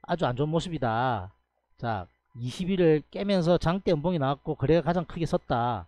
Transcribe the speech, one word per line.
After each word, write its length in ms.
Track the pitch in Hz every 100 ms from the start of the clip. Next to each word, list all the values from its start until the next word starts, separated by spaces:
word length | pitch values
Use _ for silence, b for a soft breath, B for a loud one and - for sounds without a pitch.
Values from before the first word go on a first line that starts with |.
아주 240 | - 170 143
안 80 |
좋은 140 | 123 151
모습이다. 840 | 165 180 160 127 113 127 113 92 _ _ _ _ _
자, 260 | 120 107 90 _ _ 120
이십일을 640 | 123 - 180 190 170 151 -
깨면서 460 | 185 202 196 165 175
장대 340 | 160 185 196
음봉이 260 | 165 156 175
나왔고 360 | 135 139 -
거래가 280 | 147 135 165
가장 240 | 147 175 160
크게 180 | -
섰다. 640 | 156 180 _ 123 120 110